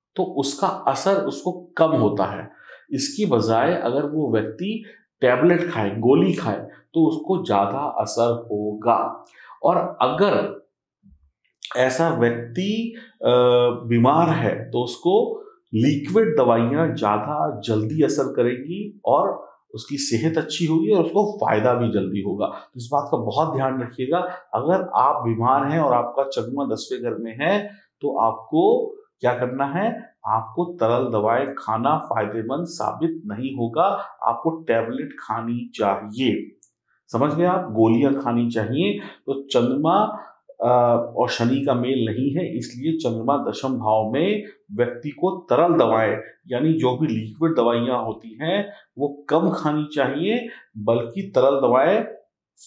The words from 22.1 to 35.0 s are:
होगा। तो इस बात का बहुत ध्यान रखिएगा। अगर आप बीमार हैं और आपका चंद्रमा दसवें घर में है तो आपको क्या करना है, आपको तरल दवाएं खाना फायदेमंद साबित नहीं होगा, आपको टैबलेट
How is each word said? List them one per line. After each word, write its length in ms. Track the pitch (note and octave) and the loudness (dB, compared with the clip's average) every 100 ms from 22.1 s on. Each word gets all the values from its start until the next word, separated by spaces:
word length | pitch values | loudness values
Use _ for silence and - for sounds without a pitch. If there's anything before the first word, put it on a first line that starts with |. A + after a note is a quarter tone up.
| G2+ | -4
होगा। 240 | G2 G2+ F2+ | -4 -4 -4
तो 320 | - - B2+ | -6 -18 -16
इस 120 | A#2 | -4
बात 140 | C#3+ D3 | -4 -2
का 60 | B2+ | -2
बहुत 380 | G#2+ G#2 D#3 C3+ | -2 -2 -2 0
ध्यान 260 | C3 C3 | -2 -2
रखिएगा। 360 | A#2 - B2+ E3+ F3+ - - | -6 -6 -2 -2 -4 -10 -6
अगर 360 | G#2+ C#3 F#3 - G#2+ | -4 0 0 0 2
आप 280 | C3 D3+ A#2 | 2 2 -2
बीमार 380 | A2 A#2 C#3 C#3+ | 0 2 2 2
हैं 140 | D#3+ | 0
और 140 | D3 | 2
आपका 300 | A#2+ A#2+ - | 2 0 -2
चंद्रमा 420 | C#3 B2 A2+ C#3 C#3 | -2 -2 -6 -4 -4
दसवें 380 | C3+ - B2+ | -4 -6 -6
घर 140 | A#2+ G#2+ | -6 -6
में 200 | A2+ A2+ | -8 -4
है 260 | D#3 G#3 G#3 - _ _ | 0 0 -2 -14 _ _
तो 180 | C#3+ - | -4 0
आपको 760 | A2+ G#2+ - D#3 F#3+ B4 - - - _ | 0 0 -2 2 4 4 0 -8 -20 _
क्या 140 | A#2+ | -2
करना 320 | B2 B2+ C3 C#3 | 0 -2 -2 -2
है, 500 | E3 A3 A#3 - _ G#2+ | 0 -2 -4 -12 _ -2
आपको 380 | A2 - - F3 | -2 -2 -6 -4
तरल 460 | - A2+ A#2+ B2+ | 0 2 2 2
दवाएं 420 | A2 G#2+ A#2 C#3 C#3 | 0 2 2 0 -6
खाना 400 | - A2 C3 D#3 | -4 0 2 0
फायदेमंद 680 | - A2+ G#2 A2+ A2 C#3 E3+ | 0 -2 -2 -4 -6 -6 -6
साबित 560 | - G#2+ - D#3+ D#3+ - | -4 -4 -2 -4 -4 -8
नहीं 320 | G#2 C3+ A#2+ | -8 -6 -4
होगा, 260 | A#2 C3 F#3+ G3 - - | -2 0 0 0 -8 -4
आपको 260 | - A#2 E3 | -2 0 -2
टैबलेट 600 | D#3+ D#3+ A2+ A2+ C3+ | -2 0 0 0 -6